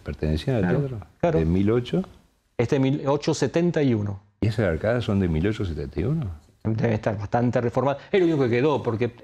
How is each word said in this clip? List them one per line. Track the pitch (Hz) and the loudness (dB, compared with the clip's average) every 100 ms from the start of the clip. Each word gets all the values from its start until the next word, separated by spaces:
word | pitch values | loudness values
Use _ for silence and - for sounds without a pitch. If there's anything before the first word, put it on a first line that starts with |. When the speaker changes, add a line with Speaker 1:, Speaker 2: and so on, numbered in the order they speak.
Speaker 1:
pertenecían | - 76 78 78 - 123 | -10 -4 -2 0 0 0
al | |
Speaker 2:
Claro, | 90 131 | 2 0
Speaker 1:
teatro? | 139 117 - - | -2 -6 -14 -4
Speaker 2:
claro. | 175 160 | 0 2
Speaker 1:
¿De | |
mil | 82 90 101 | 2 2 4
ocho? | 120 123 170 190 - _ _ _ - | 2 0 -4 -4 -12 _ _ _ -4
Speaker 2:
Este | 120 143 | 0 2
es | |
mil | 135 147 143 | 2 0 0
ochocientos | 147 165 147 | -2 0 0
setenta | 131 170 175 160 | 0 2 0 2
y | 139 | 2
uno. | 113 104 98 _ - | 2 -2 -6 _ -4
Speaker 1:
¿Y | 107 | -2
esas | 107 101 | 0 0
arcadas | 78 104 120 | 0 0 0
son | 110 98 | 0 2
de | 90 | 2
mil | 78 98 | 2 0
ochocientos | 110 98 76 | 0 -4 -6
setenta | 71 85 | -8 -4
y | |
uno? | 104 160 110 80 _ _ | -2 -2 -4 -10 _ _
Speaker 2:
Debe | 110 110 117 | -4 0 0
estar | 110 - 104 | 0 -2 -4
bastante | 101 120 123 123 | -2 0 2 0
reformado. | 120 127 131 139 - | 0 0 -2 -2 -2
Es | 202 | 2
lo | |
único | 170 156 | 2 2
que | 127 | 2
quedó, | 120 147 131 | 2 2 0
porque | 107 110 117 - | -2 -2 -2 -4